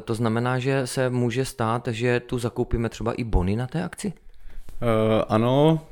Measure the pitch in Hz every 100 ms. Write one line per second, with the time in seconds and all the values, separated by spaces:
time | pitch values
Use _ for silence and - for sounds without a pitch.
0 | - 113 117 110 123 127 127 135 123 -
1 | 127 123 123 117 131 - 113 120 127 110
2 | 123 123 120 127 117 - 120 117 113 -
3 | 113 - 117 92 90 107 127 160 180 -
4 | 208 - - - - - - - 120 110
5 | 110 110 - 110 117 135 151 160 -